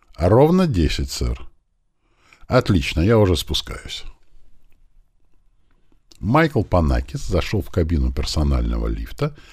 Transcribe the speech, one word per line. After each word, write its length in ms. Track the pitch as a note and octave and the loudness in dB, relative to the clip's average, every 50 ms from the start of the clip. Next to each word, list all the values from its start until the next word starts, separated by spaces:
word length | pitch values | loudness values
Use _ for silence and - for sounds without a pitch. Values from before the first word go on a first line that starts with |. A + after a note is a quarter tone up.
| _ _ - | _ _ -8
«Ровно 500 | - D#2+ F2+ G#2 B2 D3 D#3+ F3 F#3 F#3 | -2 2 4 6 6 6 6 4 2 2
десять, 460 | E3 C#3 F2+ D#2 - - - C#2 - | 2 2 0 0 0 0 -4 -6 -6
сэр». 380 | - - C2 A#1+ A#1+ - - - _ _ _ _ _ _ _ _ _ _ _ _ _ _ _ _ - _ - | -6 -6 -4 -4 -4 -6 -10 -16 _ _ _ _ _ _ _ _ _ _ _ _ _ _ _ _ -20 _ -6
«Отлично, 540 | _ A#2 B2+ B2 - G#2 F2 C#2 - - - | _ 0 2 2 4 2 2 2 0 0 0
я 160 | E2 G#2 A#2 | 2 4 4
уже 180 | A2 G#2+ F#2 F2 | 4 6 4 2
спускаюсь». 680 | - - - D#2+ - - - - - - - - - - - - _ _ - - - - - - - - _ - _ _ _ _ - _ _ _ _ _ _ _ _ _ _ _ _ _ _ _ _ _ _ _ _ _ _ - - | 0 -2 -4 -6 -6 -6 -8 -14 -14 -14 -14 -14 -12 -12 -14 -16 _ _ -20 -20 -20 -20 -20 -20 -20 -20 _ -20 _ _ _ _ -20 _ _ _ _ _ _ _ _ _ _ _ _ _ _ _ _ _ _ _ _ _ _ -16 -8
Майкл 440 | - F#2+ B2+ D#3 E3 D3+ - B2+ F#2+ | -4 0 2 2 2 2 2 -2 -2
Панакис 640 | - - F2+ D#2+ C#2+ B1+ A#1+ - - - C#3 - | 2 2 2 2 2 0 0 -2 -6 -10 -8 -6
зашел 340 | - - E2 - - - G2 | -2 -2 -2 -2 -2 -4 -4
в 80 | D#2+ - | -4 -2
кабину 440 | - F#2+ E2 D#2 E2+ D2+ B1+ B1+ B1+ | -2 -2 0 0 0 0 0 0 -2
персонального 720 | - C#2 - - D#2 D2+ C#2 C#2 B1 A1+ A1+ A1+ A1+ A1 | -2 -4 -2 -2 -2 0 0 0 0 0 -2 -2 -4 -4
лифта 480 | A1 A1 G#1+ A1+ - - - C#3+ D3 C#3+ - - - | -4 -6 -6 -8 -12 -6 -6 -6 -6 -6 -10 -20 -20